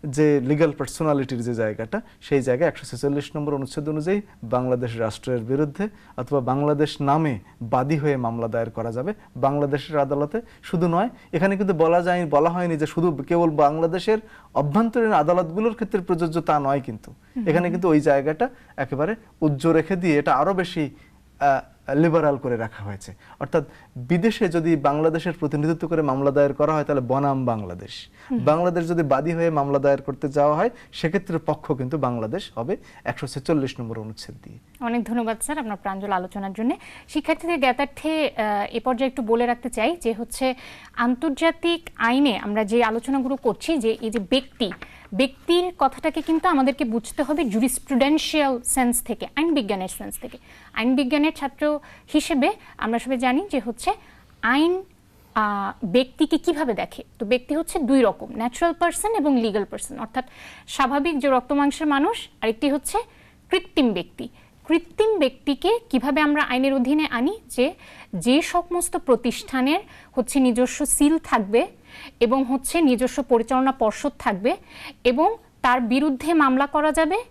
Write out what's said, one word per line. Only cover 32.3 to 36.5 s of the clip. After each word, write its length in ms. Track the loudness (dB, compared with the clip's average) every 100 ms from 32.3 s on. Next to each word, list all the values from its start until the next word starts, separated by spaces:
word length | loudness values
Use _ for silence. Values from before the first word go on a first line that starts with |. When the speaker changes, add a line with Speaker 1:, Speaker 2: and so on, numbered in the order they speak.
| -6 -8 -8
Speaker 1:
হবে 220 | -6 -6 -8 -12
একশো 240 | -8 -8 -8
ছেচল্লিশ 520 | -10 -2 0 0 -6
নম্বর 200 | -10 -10
অনুচ্ছেদ 360 | -10 -14 -16 -18
দিয়ে। 160 | -18 -20 _ -10
Speaker 2:
অনেক 240 | -4 -4
ধন্যবাদ 340 | -2 -4 -2 -4
স্যার 160 | -4 -6
আপনার 200 | -6 -6
প্রাঞ্জল 340 | -8 -6 -2
আলোচনার 420 | -2 -4 -8 -8